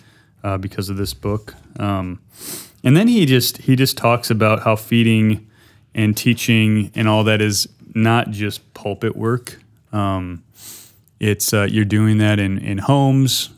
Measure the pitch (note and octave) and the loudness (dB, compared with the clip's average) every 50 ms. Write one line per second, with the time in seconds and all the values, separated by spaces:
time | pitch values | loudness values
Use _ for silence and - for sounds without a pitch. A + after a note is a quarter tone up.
0 | _ _ _ _ _ _ _ _ - G2+ F#2+ F#2 G2 F#2+ - G#2+ F#2+ G2 G2 G2 | _ _ _ _ _ _ _ _ -8 -6 -6 -6 -6 -8 -8 -8 -8 -6 -6 -6
1 | G2 - - - - G2+ G#2 G#2+ - - - - - - - - G#2 G2+ G2 F#2+ | -6 -6 -8 -8 -6 -6 -6 -6 -8 -12 -20 -20 -20 -18 -10 -6 -6 -4 -4 -4
2 | F#2 F2+ F2+ - _ _ _ - - - - - - - _ _ - B2+ D3+ F3 | -6 -8 -10 -12 _ _ _ -18 -16 -14 -14 -14 -16 -20 _ _ 2 4 4 6
3 | A3+ A#3+ A#3+ G#3+ D#3+ C3 C3 B2 - - - - - C3+ C3 B2+ C3+ - - - | 6 4 4 4 4 4 4 2 2 0 -4 -2 0 2 2 2 2 0 0 0
4 | - A#2 A#2+ A#2+ - - A2+ G#2+ A2 G#2+ A2 G#2+ - A#2 G#2+ G#2+ - - A#2+ A#2 | 0 2 2 0 0 -2 0 2 2 2 2 2 2 0 0 0 -2 0 2 2
5 | A2+ A2+ A2 A2 A2 A2 G#2+ G#2+ - - _ _ _ _ _ _ _ _ - A2 | 4 4 4 4 2 2 0 -2 -6 -12 _ _ _ _ _ _ _ _ -4 -2
6 | G#2+ G#2+ G#2 - - B2 A#2 - - B2 A#2 A2 A2 G#2+ A2 G#2+ G2 - - G#2+ | 0 0 0 0 0 0 0 2 2 2 2 4 4 2 2 0 -2 -2 -4 -2
7 | A2 A2 G#2+ G#2+ G#2+ A2 G#2+ G#2 G#2+ G#2 G2 - - - _ _ - - - A2+ | 0 2 2 2 4 2 2 2 2 0 0 -2 -4 -6 _ _ -18 -8 -2 0
8 | A2 A2+ A2+ A#2+ A2 G#2+ G#2+ G2+ G#2 G2+ - - _ _ - - - G#2 G2 - | 2 2 2 2 0 -2 -6 -6 -6 -8 -8 -10 _ _ -18 -12 -8 -8 -6 -4
9 | A#2 A2 - - A2 A2+ B2 A#2+ - - - - _ _ _ _ _ _ G#2+ G#2 | -4 -6 -4 -4 -4 -2 -4 -4 -6 -10 -18 -18 _ _ _ _ _ _ -4 -2
10 | G2+ G2 F#2+ F#2 F2+ F2+ F2+ - - _ _ - - - - - - - _ _ | -2 -2 -2 -4 -6 -8 -10 -14 -16 _ _ -20 -20 -20 -20 -20 -20 -20 _ _
11 | _ _ _ - G#2+ G#2 G2+ - - - A2+ G#2 G2+ G2+ G#2+ A2 G#2 G2 G#2+ G#2+ | _ _ _ -4 -2 -2 0 0 -2 -2 0 0 0 0 0 0 0 0 0 2
12 | G#2+ G#2+ G#2+ G#2+ G#2+ G#2+ G#2+ G2+ G2 G2 F#2+ - - G#2 G2 G2 - C#3 C#3 C#3 | 2 2 2 2 2 2 2 0 0 -2 -4 -4 -6 -6 -6 -4 0 0 2 2
13 | C#3 C3+ C3+ C3+ C3+ B2+ - - - - - | 2 2 2 2 2 0 0 -4 -6 -8 -14